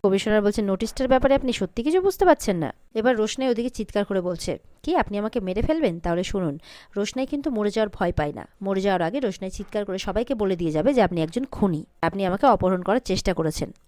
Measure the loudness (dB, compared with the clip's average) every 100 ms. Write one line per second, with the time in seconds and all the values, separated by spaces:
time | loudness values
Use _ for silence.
0 | 2 0 2 2 2 0 -2 -2 -4 -4
1 | 2 4 4 2 2 -2 -4 -2 0 2
2 | 2 2 4 4 2 -2 -2 -6 -8 0
3 | 2 2 0 0 0 0 -2 -6 -4 -2
4 | 0 -2 -2 -4 -6 -8 -10 -12 -2 0
5 | 0 -2 -4 -4 -4 -2 0 2 0 -2
6 | -2 -2 -2 -2 -2 -4 -14 -20 -10 -6
7 | -4 -4 -4 -2 -2 -2 -2 0 -2 0
8 | -2 0 -4 -6 -14 _ -4 0 2 2
9 | 0 0 -4 -4 -10 -10 -6 -6 -4 -6
10 | -2 -2 -2 0 0 0 0 2 2 4
11 | 2 2 -2 -2 -6 0 0 0 -6 _
12 | -4 0 -2 4 4 6 4 0 2 0
13 | 0 -2 0 0 0 -2 -8 -10